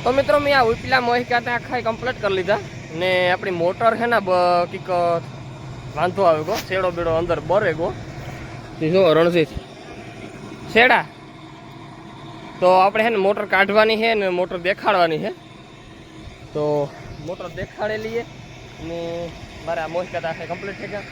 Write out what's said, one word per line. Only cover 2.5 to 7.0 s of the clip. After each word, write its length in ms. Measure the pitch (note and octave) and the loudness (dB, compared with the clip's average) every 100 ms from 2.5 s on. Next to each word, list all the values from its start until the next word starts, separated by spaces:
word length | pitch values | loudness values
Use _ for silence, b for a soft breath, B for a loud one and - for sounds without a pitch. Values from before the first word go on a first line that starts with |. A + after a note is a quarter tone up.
| G#3+ - A#2 - | 0 -2 -14 -12
ને 360 | D#3+ F#3 F#3 F3+ | -4 2 2 2
આપણી 200 | F#3+ G3+ | 2 -2
મોટર 460 | F3+ E3+ F#3+ A3+ A3 | 0 0 2 2 2
છે 100 | A#3 | 2
ને, 140 | A3+ | 2
બ-, 460 | F#3+ F3+ F3+ F3 F3 | 2 4 4 4 2
કંઈક 180 | F#3 - F3 E3+ E3+ E3 - - - - - - D3 | -4 -2 0 2 0 -4 -14 -14 -14 -14 -12 -10 -2
વાંધો 260 | F3+ F3+ | -2 4
આવ્યો 220 | F#3 D#3 | 4 4
ગો, 120 | D#3 A3 | 0 -4
શેડો 340 | - F#3+ F#3 | -2 0 0
બેડો 200 | E3+ | 0